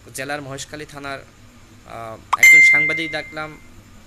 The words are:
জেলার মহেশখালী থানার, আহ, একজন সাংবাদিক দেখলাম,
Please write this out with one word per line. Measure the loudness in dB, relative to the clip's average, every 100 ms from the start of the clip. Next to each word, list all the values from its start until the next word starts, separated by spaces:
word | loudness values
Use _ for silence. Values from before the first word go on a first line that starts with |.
| -16
জেলার | -12 -8 -8
মহেশখালী | -8 -12 -12 -14 -14
থানার, | -14 -12 -12
আহ, | -16 _ -20 -20 -20 -20 -18 -16 -14 -16 -8 2
একজন | 6 8
সাংবাদিক | 6 4 0 -4 -6
দেখলাম, | -8 -8 -10 -12 -14 -20 -20 -20 -20